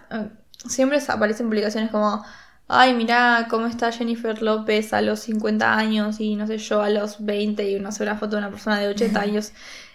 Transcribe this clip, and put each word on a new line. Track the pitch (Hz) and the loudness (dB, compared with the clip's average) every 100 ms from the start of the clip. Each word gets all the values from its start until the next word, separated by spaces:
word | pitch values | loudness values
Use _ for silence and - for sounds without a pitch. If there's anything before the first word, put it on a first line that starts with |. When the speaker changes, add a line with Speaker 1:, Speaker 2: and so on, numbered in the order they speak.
| - | -10
Speaker 1:
eh, | 226 214 - - - 247 | -8 -8 -12 -20 -16 -6
siempre | - 262 294 | 0 2 2
sa-, | 277 | 0
aparecen | 220 214 214 233 | 0 0 0 -2
publicaciones | 208 202 220 220 | 0 0 -2 -2
como, | 214 208 214 - - - - - | 0 0 -2 -8 -20 -20 -18 0
"Ay, | - 254 | 4 6
mirá | 240 226 240 240 233 233 | 6 2 4 4 4 2
cómo | 226 233 | 0 -2
está | 233 233 | -2 -2
Jennifer | 233 233 233 226 220 | -2 -2 -2 -4 -2
López | 220 220 220 214 214 | 0 0 2 0 2
a | 208 | 0
los | 214 214 | 0 -2
cincuenta | - 214 214 214 220 214 | -2 -2 0 2 4 4
años | 220 214 208 214 | 2 2 0 -2
y, | 214 208 | -2 -2
no | 214 | -4
sé, | 220 | -4
yo | - 214 | -2 0
a | 208 | 2
los | 208 208 - | 0 -2 -6
veinte", | 208 208 214 208 202 | -4 -2 -2 -2 -2
y | 196 | -4
uno | 196 | -6
hace | 208 | -4
una | 208 214 | -4 -4
foto | 214 208 | -4 -4
de | |
una | 202 | -4
persona | 208 214 208 | -6 -2 0
de | 202 | 0
ochenta | 202 226 208 | 0 0 2
Speaker 2:
<laughs> | |
Speaker 1:
años. | 208 208 214 - - - - | 0 -2 -4 -10 -20 -20 -20